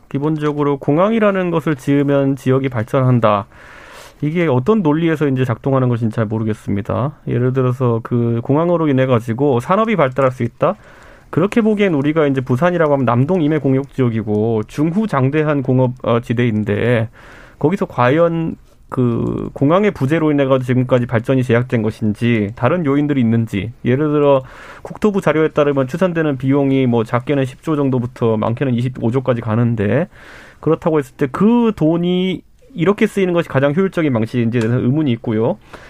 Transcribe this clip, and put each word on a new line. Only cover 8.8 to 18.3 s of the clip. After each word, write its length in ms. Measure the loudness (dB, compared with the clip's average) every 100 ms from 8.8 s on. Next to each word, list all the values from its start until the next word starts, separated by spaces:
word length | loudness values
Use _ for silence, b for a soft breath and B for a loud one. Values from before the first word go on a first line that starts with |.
| 2
인해 160 | 2
가지고 560 | 2 0 0 -2 0 0
산업이 340 | 0 0 0
발달할 380 | 0 0 2 -2
수 100 | 0
있다. 320 | -6 -2 -2 -4 B B B B B
그렇게 320 | -2 0 2
보기엔 320 | 2 2 0
우리가 320 | 0 0 2 2
이제 140 | 0
부산이라고 540 | 0 0 0 2 2
하면 100 | 2
남동 380 | 2 2 2 2
임해 160 | 2 0
공역 340 | 0 0 -2
지역이고 720 | -2 0 0 0 0 0 -2 -4
중후장대한 920 | -2 -2 0 0 0 0 0 0 0
공업, 300 | 0 2 0 -2
어, 180 | -2 -2
지대인데, 880 | -2 -2 0 0 -2 0 0 0 -2 B B B B B
거기서 260 | -2 -2
과연 720 | -4 0 2 2 2